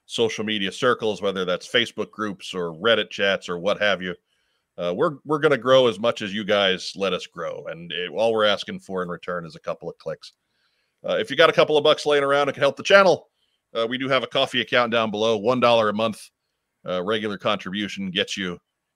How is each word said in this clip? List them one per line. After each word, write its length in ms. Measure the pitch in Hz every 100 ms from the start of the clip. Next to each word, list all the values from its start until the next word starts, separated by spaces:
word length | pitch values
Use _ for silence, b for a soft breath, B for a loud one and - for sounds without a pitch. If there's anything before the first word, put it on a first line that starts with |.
social 400 | - - 113 -
media 260 | 107 107 95
circles, 520 | - 127 117 110 92
whether 200 | 98 95
that's 240 | 90 90 -
Facebook 440 | 123 117 - 101
groups 420 | - 107 92 -
or 180 | 92 87
Reddit 340 | 80 113 107 -
chats 400 | - 98 92 -
or 80 | 87
what 240 | 95 95
have 180 | 104 92
you. 100 | 92 85 _ _ _ _ _ -
Uh, 160 | 87
we're, 180 | 92 104 135
we're 140 | 135 151
gonna 180 | 151 135
grow 300 | 123 131 123
as 120 | 101
much 220 | 117 -
as 100 | 104
you 120 | 104
guys 500 | 101 104 95 90 -
let 180 | 92 98
us 120 | 90
grow. 400 | - 87 80 82
And 260 | 82 82 85
it, 200 | 80 90
all 200 | 82 113
we're 140 | 110
asking 360 | 104 98 - 92
for 200 | - 95
in 80 | 87
return 340 | 85 - 87
is 120 | 82
a 40 | 80
couple 300 | 87 78 85
of 80 | -
clicks. 360 | 82 76 - _ _ _ _ _ _ _
Uh, 120 | - 92
if 140 | 107
you 40 | 151
got 120 | 160
a 40 |
couple 240 | - 151 151
of 60 |
bucks 220 | 151 143
laying 180 | 147 143
around 240 | 139 143 139
and 60 |
can 60 | 131
help 160 | 139 -
the 60 |
channel, 460 | - 196 190 151 - _ _ _ _
uh, 100 | 113 117
we 80 | 127
do 100 | 135
have 120 | 131
a 40 | 113
coffee 340 | 135 131 123
account 300 | 110 123 120
down 180 | 117 110
below. 260 | 104 113 110
One 220 | 107 127
dollar 300 | 120 117 107
a 40 |
month, 360 | 104 113 101 - _ _ _ _ _ -
uh, 160 | 92
regular 340 | 92 113 107 98
contribution 720 | 117 101 92 101 98 98 98
gets 260 | 92 95
you 220 | 101 92 87 _ _ _